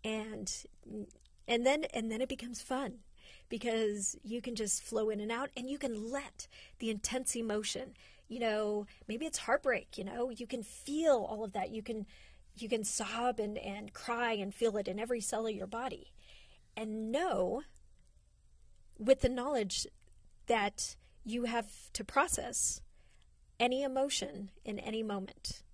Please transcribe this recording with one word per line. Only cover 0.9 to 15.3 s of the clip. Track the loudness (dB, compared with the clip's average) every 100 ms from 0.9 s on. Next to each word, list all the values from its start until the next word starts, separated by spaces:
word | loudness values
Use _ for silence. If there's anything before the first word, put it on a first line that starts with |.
| -10 -10 -14 -20 -16 0
and | 4 6
then, | 4 2
and | -2 -2
then | 0
it | -2
becomes | -2 -6 -8
fun, | -4 -2 -2 -6 -16 -20 -20 -20 -8
because | -4 0 2 2 2 -2 -4
you | -6 -4
can | -4 -4
just | 0 -2
flow | 0 0 2
in | 0
and | -2
out, | -2 -4 -6
and | -6
you | -4
can | -2 -2 -4
let | -4 -6 -14 -16 -16 -20 -6
the | -2
intense | -2 -2 -2 -2 -2
emotion, | 0 0 0 -4 -6 -12 -20 -20 -10
you | -2
know, | 0 2 2 0 -4 -12 -4
maybe | -2 0
it's | -2
heartbreak, | 4 4 4 0 -2 -8
you |
know, | -6 -2 -2
you | -2 -6
can | -6
feel | -6 -10 -4 4 6 6 4
all | -2
of | -2
that. | -2 -2
You | -4
can, | -4 -4 -6 -12 -20 -20 -20 -10
you | 0
can | 0
sob | 0 -2 -2 2 2 2
and, | -2 -2
and | -6 -8 -8
cry | -10 -2 0 2
and | 2 -2
feel | 2 2 4
it | 0
in | -2
every | 0 0
cell | 0